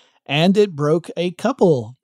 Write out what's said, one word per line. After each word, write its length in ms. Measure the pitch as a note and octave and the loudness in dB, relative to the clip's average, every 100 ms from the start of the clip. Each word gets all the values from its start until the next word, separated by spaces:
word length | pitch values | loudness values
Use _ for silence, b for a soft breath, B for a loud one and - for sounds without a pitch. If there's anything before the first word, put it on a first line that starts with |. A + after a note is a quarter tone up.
| b b - | b b -6
And 320 | C#3+ F3 G3+ | 0 2 2
it 180 | G#3 D3 | 0 0
broke 340 | D3 E3+ - - | 0 0 -2 -6
a 160 | F3 | -6
couple 680 | F3+ G#3 C4+ G3 C#3+ A2+ - | -4 -6 0 2 2 -4 -14